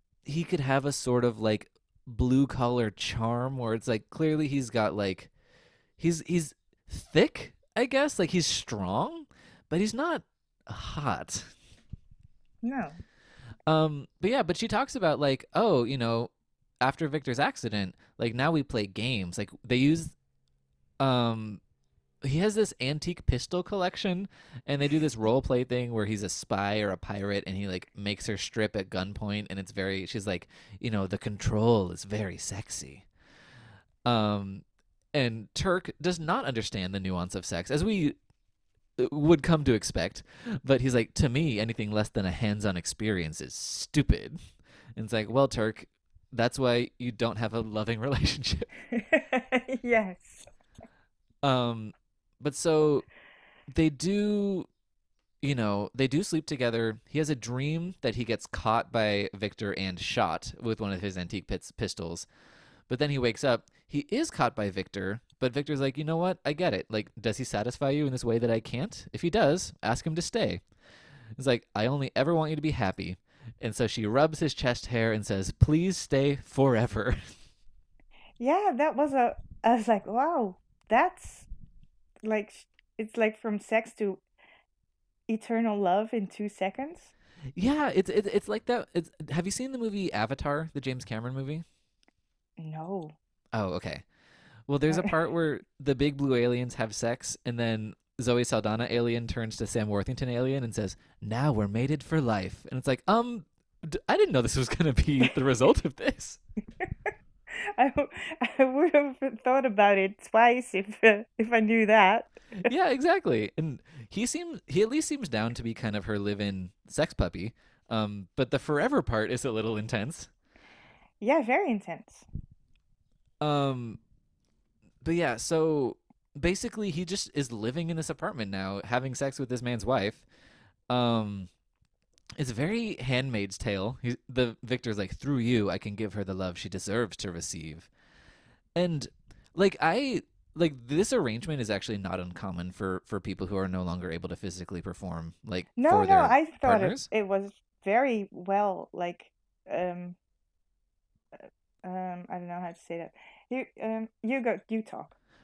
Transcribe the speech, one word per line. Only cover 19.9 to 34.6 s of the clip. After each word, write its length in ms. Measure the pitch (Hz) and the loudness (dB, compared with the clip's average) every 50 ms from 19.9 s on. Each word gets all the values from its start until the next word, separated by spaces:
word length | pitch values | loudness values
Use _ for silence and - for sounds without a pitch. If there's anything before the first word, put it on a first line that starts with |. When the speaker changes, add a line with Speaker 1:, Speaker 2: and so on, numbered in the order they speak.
| 160 165 160 - - _ _ _ _ _ _ _ _ _ _ _ _ _ _ _ _ - | 6 4 0 -6 -12 _ _ _ _ _ _ _ _ _ _ _ _ _ _ _ _ 0
Speaker 1:
um, 640 | 135 135 127 123 120 117 113 110 110 107 101 - _ _ _ _ _ _ _ _ _ _ _ _ - | 2 4 4 4 2 2 0 -2 -6 -8 -10 -12 _ _ _ _ _ _ _ _ _ _ _ _ -4
he 160 | 135 139 165 | 0 2 2
has 160 | 196 214 202 | 2 2 4
this 180 | 220 208 - - - | 2 0 0 0 -4
antique 440 | 127 131 151 151 - 175 175 - - - | -2 -2 -2 -2 -4 -6 -6 -4 0 0
pistol 360 | 127 120 - - - 180 180 | 0 0 0 -2 -4 -4 -2
collection, 640 | - 208 196 180 180 - - - 196 180 180 202 - - - - - - 120 - | -2 -2 -2 -2 -2 -2 -2 -2 -2 -2 -2 -4 -10 -12 -18 -20 -18 -18 -16 -6
and 160 | - 143 139 | -4 -2 0
they 60 | 143 147 | 2 2
do 120 | 147 156 | 2 4
this 160 | 156 147 117 | 2 2 0
role 260 | 113 110 110 120 135 - | 2 2 4 4 4 4
play 200 | - 131 123 123 | 4 2 2 2
thing 300 | - 123 123 123 120 117 | 2 0 -2 -2 -2 0
where 120 | 110 104 104 | -2 0 0
he's 160 | 110 98 104 | 0 -2 -2
a 60 | - | -4
spy 500 | - - - - 110 98 101 101 107 107 | -6 -6 -4 -2 -2 0 0 0 2 2
or 80 | 107 98 | 0 0
a 80 | 92 - | -2 -4
pirate, 460 | - - 104 101 98 101 101 101 - - | -6 -8 -6 -4 -2 -2 -2 -2 -2 -4
and 80 | 95 | -6
he, 120 | 95 101 98 | -4 -4 -4
like, 200 | 92 92 - _ _ | -4 -6 -8 _ _
makes 300 | 101 101 101 104 - - - | -8 -4 -4 -4 -4 -4 -6
her 100 | 104 95 | -6 -6
strip 380 | - - - 117 107 104 - | -6 -6 -2 0 0 0 0
at 140 | 104 95 90 | -4 -6 -4
gunpoint, 580 | - 92 95 101 101 - 110 101 101 107 104 - | -4 -4 -4 -4 -6 -6 -4 -4 -4 -4 -4 -6
and 80 | 92 98 | -8 -8
it's 120 | 92 95 | -8 -10
very, 360 | - 101 95 98 95 95 92 - | -6 -4 -2 -2 -2 -4 -6 -6
she's 200 | - 110 95 104 | -6 -6 -4 -2
like, 200 | 92 87 - _ - - - - 101 98 | -4 -4 -6 _ -20 -20 -20 -20 -16 -8
you 100 | - 120 | -6 -2
know, 160 | 110 101 95 90 | 0 0 0 -2
"The 100 | 104 - | -4 -4
control 720 | - 110 104 98 - - 110 107 110 120 117 107 92 87 | -6 -6 -8 -2 -2 0 2 4 4 6 6 4 4 0
is 120 | 87 - - | -4 -10 -10
very 340 | 98 107 107 104 92 87 - | -8 -6 -4 -4 -6 -6 -8
sexy." 680 | - - 95 95 - - - - - 67 65 - - _ _ _ _ _ - - - - - - - - - - _ _ _ _ - | -10 -10 -8 -10 -10 -10 -10 -12 -12 -12 -16 -20 -20 _ _ _ _ _ -20 -20 -20 -20 -20 -20 -20 -20 -20 -20 _ _ _ _ 0
Um, 580 | 120 120 110 107 104 104 101 98 98 95 - | 2 2 4 4 2 2 0 -2 -6 -10 -12